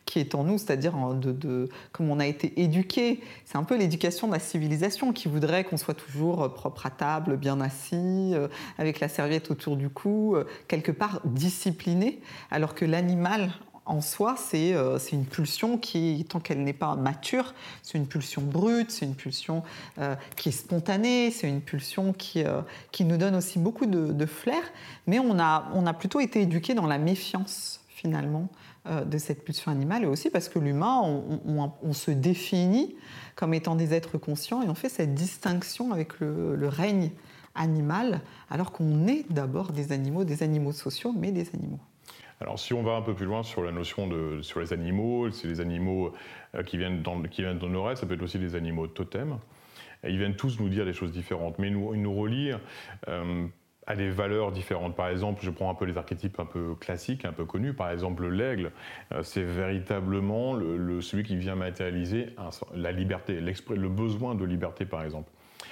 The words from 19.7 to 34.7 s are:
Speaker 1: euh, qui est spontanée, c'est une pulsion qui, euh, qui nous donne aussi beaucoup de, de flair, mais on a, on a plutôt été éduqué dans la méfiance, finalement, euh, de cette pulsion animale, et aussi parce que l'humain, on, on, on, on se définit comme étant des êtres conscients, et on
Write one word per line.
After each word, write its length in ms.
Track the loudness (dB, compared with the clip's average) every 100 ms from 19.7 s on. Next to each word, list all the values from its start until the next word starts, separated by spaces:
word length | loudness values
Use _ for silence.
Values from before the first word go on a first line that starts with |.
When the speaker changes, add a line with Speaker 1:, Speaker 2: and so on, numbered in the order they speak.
| -10 -14 -4
Speaker 1:
euh, 180 | -2 -2 -6 -4
qui 120 | -2
est 40 |
spontanée, 800 | -2 0 0 2 2 4 4 4
c'est 180 | 2 0
une 120 | 0
pulsion 520 | -2 -4 -4 0 0
qui, 300 | 0 -2 0
euh, 180 | 2 0 -2 -10 -8
qui 140 | 2 4
nous 120 | 4
donne 180 | 4 2
aussi 220 | 2 2
beaucoup 300 | 2 2 2
de, 260 | 4 2
de 120 | 2 0
flair, 340 | 0 0 0 -2 -10 -16 -6 2
mais 100 | 4
on 220 | 6 6
a, 300 | 6 4 4
on 140 | 2 2
a 60 |
plutôt 260 | 2 0 2
été 220 | 4 4
éduqué 340 | 4 4 2 2
dans 100 | 4
la 140 | 4
méfiance, 840 | 4 2 0 -4 -4 -6 -8 -10 -14
finalement, 640 | -6 -2 0 0 0 -2 -8 -20 -16 -4
euh, 180 | -2
de 140 | 0 -2
cette 260 | -2 -4
pulsion 280 | -4 -4 0
animale, 320 | 0 2 2
et 40 | 2
aussi 220 | 2 2
parce 180 | 0 0
que 120 | 0
l'humain, 420 | 2 4 4 4
on, 380 | 4 0 -2 -4 0
on, 160 | 0
on, 80 | 0 -2
on 120 | -4
se 180 | -2 0
définit 840 | 2 4 2 2 4 6 6 4 -2 -16 -16 -16 -2
comme 180 | 2
étant 220 | 2 2 2
des 200 | 4 2
êtres 240 | 2 -4
conscients, 420 | -2 -4 -2 0
et 80 |
on 60 | 0